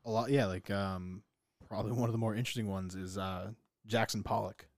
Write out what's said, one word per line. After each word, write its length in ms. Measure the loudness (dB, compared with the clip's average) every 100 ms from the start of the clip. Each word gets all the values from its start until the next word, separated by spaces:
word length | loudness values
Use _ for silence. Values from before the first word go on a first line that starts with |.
| -2
A 40 |
lot, 220 | 2 4
yeah, 140 | 4 4
like, 260 | 0 0
um, 500 | 0 0 -2 -6 -10 -14 _ _ -20 -8
probably 240 | -4 0
one 160 | 2 2
of 40 |
the 40 | 2
more 160 | 2
interesting 340 | 0 -2 -2 -2
ones 280 | -2 -4 -6
is, 220 | -6 -4
uh, 340 | -4 -4 -8 -12 _ _ 0
Jackson 380 | 2 2 0
Pollock. 420 | 0 0 -2 -8 -18